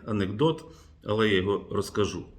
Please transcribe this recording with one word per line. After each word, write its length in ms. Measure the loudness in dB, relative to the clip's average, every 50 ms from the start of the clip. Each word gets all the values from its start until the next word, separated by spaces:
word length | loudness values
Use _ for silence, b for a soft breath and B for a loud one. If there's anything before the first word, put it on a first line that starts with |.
| -8
анекдот, 580 | -4 -2 -2 -2 -2 0 0 2 2 0 -2 -8 B B B B B B B -4
але 240 | -2 2 2 4 4
я 80 | 4
його 300 | 4 4 2 0 -2 -2 -4
розкажу. 540 | -4 -4 -4 -2 0 0 0 0 0 -6 -12 -12 -18